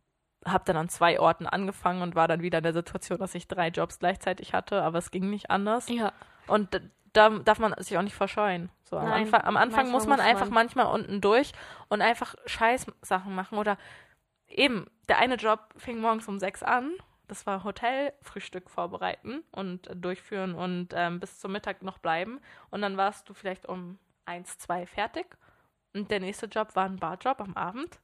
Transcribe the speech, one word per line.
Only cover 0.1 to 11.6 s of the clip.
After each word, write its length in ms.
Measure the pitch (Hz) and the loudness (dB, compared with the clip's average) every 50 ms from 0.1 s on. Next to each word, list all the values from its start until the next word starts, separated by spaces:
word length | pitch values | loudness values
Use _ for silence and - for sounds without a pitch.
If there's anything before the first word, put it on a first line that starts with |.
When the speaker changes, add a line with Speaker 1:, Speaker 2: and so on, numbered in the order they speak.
| _ _ _ _ _ _ - | _ _ _ _ _ _ -4
Speaker 1:
hab 200 | 175 185 190 - | 0 0 0 2
dann 100 | - 185 | 0 0
an 120 | 160 160 175 | 0 0 -4
zwei 300 | - - 170 170 165 - | 0 4 4 6 6 6
Orten 260 | - 165 165 - - | 6 4 4 2 0
angefangen 560 | - - 180 202 190 - - - 185 180 185 180 | -4 -4 -2 -2 -4 -4 -2 -2 -2 0 -2 -4
und 120 | 175 170 | -2 2
war 140 | 165 165 165 | 2 4 4
dann 140 | 165 165 165 | 4 2 0
wieder 160 | 175 165 165 | 0 -2 0
in 60 | 160 | 0
der 80 | 170 160 | 0 0
Situation, 440 | 170 170 - - 147 - - 185 170 | 0 -2 -4 -6 -10 -8 -6 -6 -4
dass 160 | 190 185 - | -4 -6 -8
ich 140 | 175 170 - | -8 -10 -6
drei 200 | - - 175 165 | -2 -2 0 0
Jobs 300 | 170 - 165 170 - - | 0 -2 -2 -4 -4 -2
gleichzeitig 540 | - 180 190 185 - - 180 185 196 - - | 0 0 0 0 0 -4 -4 -4 -4 -4 -2
hatte, 280 | 185 - - - 196 160 | -2 -2 0 0 0 0
aber 160 | 160 165 170 | 0 0 -2
es 120 | 175 - | -4 -4
ging 200 | - 185 185 196 | -4 -4 -2 -2
nicht 200 | 208 208 - - | -4 -4 -2 0
anders. 380 | - 190 202 208 220 240 240 - | 0 0 2 2 0 0 -2 -2
Speaker 2:
Ja. 240 | 240 240 226 202 - - - - - _ - | -4 -2 -2 -2 -4 -8 -16 -20 -20 _ -2
Speaker 1:
Und 280 | - - 214 208 185 - | 2 2 2 2 2 -4
d-, 160 | 185 170 - - _ _ _ - | -6 -6 -8 -18 _ _ _ 8
da 160 | 220 214 220 | 8 8 8
darf 280 | 220 202 - - 214 214 | 8 4 4 4 4 4
man 160 | 226 214 180 - | 4 0 0 -2
sich 180 | 185 - 208 | -6 -4 -2
auch 60 | 170 185 | -2 -2
nicht 140 | 202 - | -2 -2
verscheuen. 540 | - 196 190 - - 208 208 180 175 170 180 - _ _ | -4 -4 -2 0 0 0 0 0 -2 -4 -8 -12 _ _
So, 160 | _ - 165 | _ -4 -2
am 100 | 151 - | 0 0
Speaker 2:
Nein, 140 | 220 220 220 | 2 0 2
Speaker 1:
Anfang, 180 | 214 220 226 - | 4 4 4 6
am 140 | - 202 | 4 4
Anfang 340 | - 208 247 220 220 269 254 | 4 4 4 4 2 2 4
Speaker 2:
manchmal 20 | 240 | 2
Speaker 1:
muss 140 | 262 220 | 2 4
man 120 | 214 285 269 | 4 4 4
Speaker 2:
muss 80 | - | 6
Speaker 1:
einfach 180 | 208 233 196 - | 6 4 4 2
Speaker 2:
man 80 | 208 - | 2 4
Speaker 1:
manchmal 320 | - 226 240 - 269 233 | 4 4 4 4 2 2
unten 340 | - - 226 214 - - 202 | 2 2 0 -2 -4 -4 0
durch 320 | 190 202 208 240 294 - - - | 4 4 6 6 4 2 -2 -14